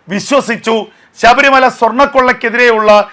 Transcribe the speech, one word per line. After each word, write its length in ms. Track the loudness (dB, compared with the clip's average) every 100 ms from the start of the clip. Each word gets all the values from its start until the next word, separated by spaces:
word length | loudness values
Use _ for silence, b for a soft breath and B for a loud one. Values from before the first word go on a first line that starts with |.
| -8
വിശ്വസിച്ചു. 640 | -8 -2 -2 -2 -6 -4 -4 -6 b b -2
ശബരിമല 440 | 2 2 2 2 0 0
സ്വർണ്ണക്കൊള്ളക്കെതിരെയുള്ള 1120 | -4 0 -2 0 0 -2 -4 0 0 2 2 2 2